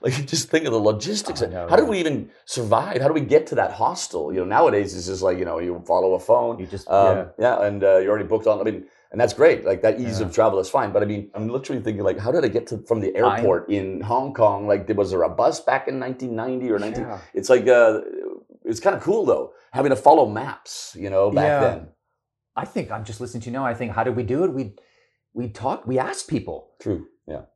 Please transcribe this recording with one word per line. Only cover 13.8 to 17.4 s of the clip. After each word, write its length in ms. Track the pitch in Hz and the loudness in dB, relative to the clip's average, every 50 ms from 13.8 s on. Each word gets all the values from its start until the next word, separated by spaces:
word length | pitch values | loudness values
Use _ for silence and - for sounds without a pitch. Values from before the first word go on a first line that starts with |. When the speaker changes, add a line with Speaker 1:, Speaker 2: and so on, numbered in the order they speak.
| 95 95 95 82 | -2 -4 -8 -8
Speaker 1:
Hong 320 | 92 104 117 131 135 139 - | -6 -2 -2 -2 -2 -4 0
Kong? 320 | - 113 104 101 98 104 104 | 2 2 2 2 0 0 0
Like, 200 | 101 98 92 110 | 0 0 0 -2
there, 80 | 107 | 0
was 160 | 98 101 90 | 0 0 0
there 100 | 95 90 | 2 0
a 80 | 82 80 | 0 0
bus 300 | - - 120 147 165 - | 0 2 0 0 0 0
back 280 | - - 127 135 - - | -2 0 0 0 -2 -4
in 120 | 139 131 | -6 -6
nineteen 360 | 127 127 131 127 131 127 117 | -6 -8 -8 -8 -8 -8 -6
ninety 360 | 110 113 127 127 127 127 123 | -6 -4 -4 -6 -4 -2 0
or 80 | 107 101 | 0 0
nineteen? 240 | 104 107 113 120 110 | -2 -4 -6 -8 -8
Speaker 2:
Yeah. 160 | 107 107 95 - - _ | -8 -10 -14 -14 -8 _
Speaker 1:
It's 120 | - | -8